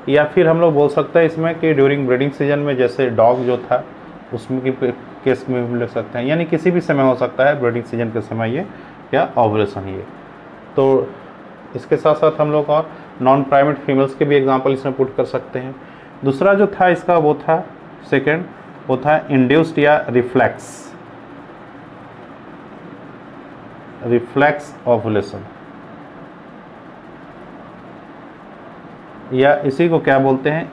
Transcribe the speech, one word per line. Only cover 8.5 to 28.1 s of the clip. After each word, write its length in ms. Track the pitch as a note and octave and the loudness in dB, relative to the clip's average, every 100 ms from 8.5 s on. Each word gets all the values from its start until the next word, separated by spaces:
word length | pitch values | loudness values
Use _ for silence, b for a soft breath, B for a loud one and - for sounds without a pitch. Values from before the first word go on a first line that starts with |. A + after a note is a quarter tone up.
| C3+ | -4
ये 100 | G3+ B B B - | -8 B B B -4
या 180 | C3+ C3+ B2 | -2 0 2
ovulation 500 | A2+ G#2+ G2+ G2+ F#2+ | 2 2 -2 -4 -10
ये। 160 | F#2+ - - - - - - - - | -10 -12 -18 -20 -20 -20 -20 -6 0
तो 320 | C3+ C3 - - - - - - - B2 | 2 2 0 -10 -20 -20 -20 -20 -14 -10
इसके 200 | - D3 | -4 0
साथ 180 | D#3+ | 2
साथ 260 | D3+ D#3 D3+ | 2 2 0
हम 120 | D3+ | 0
लोग 180 | D3+ D3 | 0 0
और 200 | D3+ D#3 B B B | 0 -2 B B B
नॉन 200 | B2+ C#3 | 2 2
प्राइमेट 340 | C3+ C#3 C#3+ C#3+ | 4 2 2 0
females 380 | - C3+ C3+ | -2 0 0
के 100 | - | 0
भी 120 | C#3+ C#3+ | 2 2
example 360 | C3+ C3 C#3 | 2 0 0
इसमें 220 | C3 C#3+ | -2 -2
put 220 | C3+ B2+ - | -2 -4 -2
कर 80 | |
सकते 340 | A#2+ B2+ - C3 | -4 -4 -8 -10
हैं। 160 | B2+ C3 B B B B | -10 -14 B B B B
दूसरा 300 | C3+ C#3 F#3+ | -2 2 2
जो 120 | G3+ G3+ | 4 2
था 220 | - F#3 | 2 2
इसका 300 | E3+ - E3+ | 2 0 2
वो 160 | D3+ | 2
था 320 | D3 - E3+ F#3 - - - - | 0 0 -2 -2 -16 -20 -16 -2
second, 340 | C#3 C#3+ D#3+ F3+ - - - - | -2 0 -2 -4 -14 -20 -12 -6
वो 100 | B2+ | -2
था 300 | C#3+ D#3 - | 0 0 2
induced 480 | C#3 B2 D3+ D#3+ D#3 | 2 4 4 2 2
या 280 | C#3+ D3+ - | 2 2 2
reflex, 840 | B2 A#2+ B2+ A2+ - - - - - - - - - - - - - - - - - - - - - - - - - - - - - - - - - - - | 0 2 2 0 -2 -16 -18 -20 -20 -20 -20 -20 -20 -20 -20 -20 -20 -20 -20 -20 -20 -20 -20 -20 -20 -20 -20 -20 -20 -20 -20 -20 -20 -20 -20 -20 -20 -20 -8
reflex 680 | A#2 A#2+ A#2+ C#3 D3 D3 - - B2 | 0 0 0 2 2 0 -8 -8 -2
ovulation, 580 | A#2 A2 G#2 F#2+ G2 G2+ - - - - - - - - - - - - - - - - - - - - - - - - - - | 0 0 -2 -4 -10 -16 -20 -20 -20 -20 -20 -20 -20 -20 -20 -20 -20 -20 -20 -20 -20 -20 -20 -20 -20 -20 -20 -20 -20 -20 -20 -20